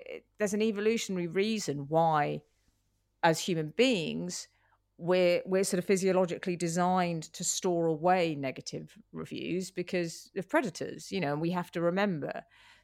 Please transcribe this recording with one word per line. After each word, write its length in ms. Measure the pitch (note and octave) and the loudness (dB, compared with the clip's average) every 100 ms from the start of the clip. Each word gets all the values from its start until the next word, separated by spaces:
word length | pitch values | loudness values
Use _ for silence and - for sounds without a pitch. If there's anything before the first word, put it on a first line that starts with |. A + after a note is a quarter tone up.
| - D#2+ _ - | -6 -16 _ -4
there's 140 | G#3 G#3 | -2 2
an 60 | |
evolutionary 640 | A3+ G3+ G#3+ A3+ - F#3 F3 | 0 2 2 0 -2 -4 -2
reason 580 | F3 G#3+ A3 F3 C#3+ C#3 | 0 0 0 -2 -6 0
why, 540 | D#3+ E3 D3+ D3 D3 _ _ _ _ _ _ _ - | 2 4 2 0 -4 _ _ _ _ _ _ _ 0
as 160 | E3+ D#3+ | 2 2
human 340 | - D#3+ D#3 - | 0 -2 -2 2
beings, 720 | C4 G#3 D#3 D#3 F3+ - - _ _ _ _ - | 4 4 0 -4 -6 -8 -12 _ _ _ _ -8
we're, 460 | E3 F#3 F3 F3 - | 2 4 4 2 0
we're 180 | F#3 | 0
sort 140 | G3 F3+ | 2 0
of 80 | F3 | 2
physiologically 720 | F#3+ F#3+ F#3 F3+ - - F3 | 2 4 4 2 -2 -4 -2
designed 680 | F3 E3+ F3+ F#3 F3 E3 - | 0 2 2 2 2 -2 -6
to 100 | - | -6
store 420 | F3 - F#3+ E3+ E3 | -4 -2 0 2 2
away 480 | D3+ F3 F#3 E3 | 2 4 4 4
negative 640 | C#3+ C3+ B2+ - - D#3 - - | 0 -4 -6 -10 -10 -12 -18 -16
reviews 560 | D#3+ D#3 - D3 F3+ F3+ | -12 -10 -8 -4 -4 -4
because 600 | - F3 F3+ E3+ - - G3 | -8 -4 -2 -2 -6 -10 -8
of 140 | F3+ | 0
predators, 640 | D#4 A#3 - - - - | 0 0 -6 -10 -10 -6
you 80 | F#3+ | -4
know, 100 | C#3+ | -2
and 80 | D3 | 0
we 100 | E3+ | -2
have 200 | F3+ E3+ | -2 -4
to 80 | F3 | 0
remember. 600 | E3+ F#3 G#3 D#3+ C#3 - - _ - - | 0 2 0 0 -4 -8 -12 _ -20 -20